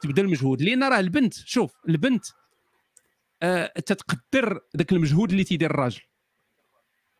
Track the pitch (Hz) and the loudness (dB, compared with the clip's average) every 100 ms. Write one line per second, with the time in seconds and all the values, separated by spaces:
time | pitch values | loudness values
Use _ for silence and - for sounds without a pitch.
0 | 147 143 196 151 131 131 170 254 269 240 | -4 0 0 0 0 0 0 2 2 2
1 | 185 196 240 - - 254 190 - - 160 | 2 2 0 -2 -4 -2 -2 -4 -2 0
2 | 247 240 - - _ _ _ _ _ _ | 2 0 -4 -16 _ _ _ _ _ _
3 | _ _ _ - 170 180 - - - 196 | _ _ _ -6 -2 -2 -2 -4 -4 -4
4 | - - - 269 226 185 - 147 165 180 | -4 -8 -2 0 0 -2 -4 -4 0 2
5 | 156 151 214 190 190 165 156 139 127 - | 4 2 2 0 0 0 -2 0 -2 -4
6 | - _ _ _ _ _ _ _ _ _ | -12 _ _ _ _ _ _ _ _ _
7 | _ _ | _ _